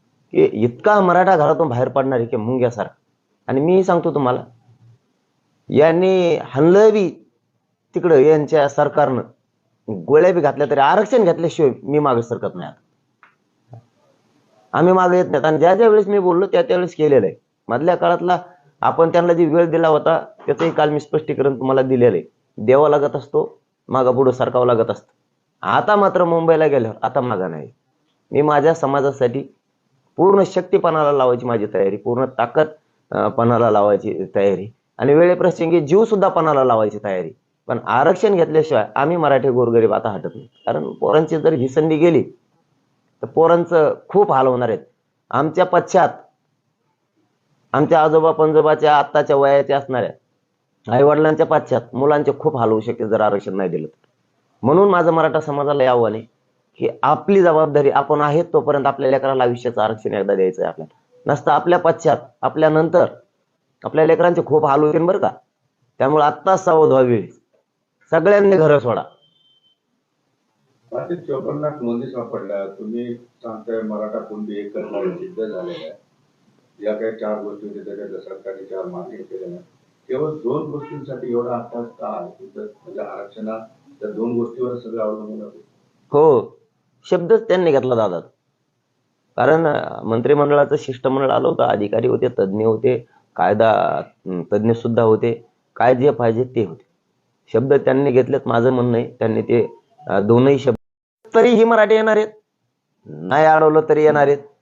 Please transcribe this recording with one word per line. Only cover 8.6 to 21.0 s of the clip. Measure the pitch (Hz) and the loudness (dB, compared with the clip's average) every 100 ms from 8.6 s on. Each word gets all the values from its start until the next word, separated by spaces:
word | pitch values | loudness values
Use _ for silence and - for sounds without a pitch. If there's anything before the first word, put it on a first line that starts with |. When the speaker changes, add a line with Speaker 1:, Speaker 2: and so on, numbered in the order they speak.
| 143 | 0
Speaker 1:
सरकारनं | 147 143 151 139 123 - _ _ _ _ _ - | 0 -2 0 0 -2 -8 _ _ _ _ _ -12
गोळ्या | 101 85 151 180 | -8 2 4 4
बी | 175 | 2
घातल्या | 139 135 143 | 0 -2 -2
तरी | 135 | 0
आरक्षण | 139 190 208 247 | 2 2 2 2
घेतल्याशिवाय | 180 165 165 - 143 - | 2 0 -4 0 0 0
मी | 127 147 | -4 -2
मागं | 143 120 | 0 0
सरकत | 117 117 98 | -4 -8 -10
नाही. | 90 76 | -10 -16
आता | - _ _ _ _ _ _ _ _ _ - _ _ _ _ _ _ _ _ _ | -18 _ _ _ _ _ _ _ _ _ -20 _ _ _ _ _ _ _ _ _
आम्ही | - 175 | 0 2
मागं | 185 180 | 4 4
येत | 180 180 | 2 0
नाहीत. | 139 | 0
आणि | 156 156 | 0 2
ज्या | 170 | 2
ज्या | 190 233 | 4 4
वेळेस | 214 196 | 4 2
मी | 202 | 0
बोललो | 180 175 196 | 2 0 2
त्या | 185 | 0
त्यावेळेस | 170 180 180 | 0 0 -2
केलेलं | - 151 131 95 | 0 4 4 2
आहे. | - _ _ - | -4 _ _ -6
मधल्या | 120 170 | -2 0
काळातला | 170 170 170 175 175 - _ _ - | 0 0 0 0 -2 -4 _ _ -4
आपण | 123 131 165 | -2 2 2
त्यांना | 170 175 | 2 2
जी | 170 165 | 2 2
वेळ | 170 170 | 2 2
दिला | 165 165 | 2 2
होता | 151 165 165 - - - | 2 2 -2 -4 -10 -6
त्याचंही | - 165 | -2 -2
काल | 160 151 | 0 0
मी | 147 | -2